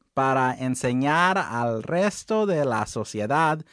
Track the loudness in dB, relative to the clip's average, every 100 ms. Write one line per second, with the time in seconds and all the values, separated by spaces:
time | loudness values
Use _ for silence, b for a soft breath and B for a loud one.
0 | _ -2 2 2 2 0 -4 -2 0 0
1 | 2 4 4 2 -2 -2 -2 -2 -2 0
2 | 0 -2 -2 0 2 2 0 0 -2 -6
3 | -6 -4 0 2 2 0 B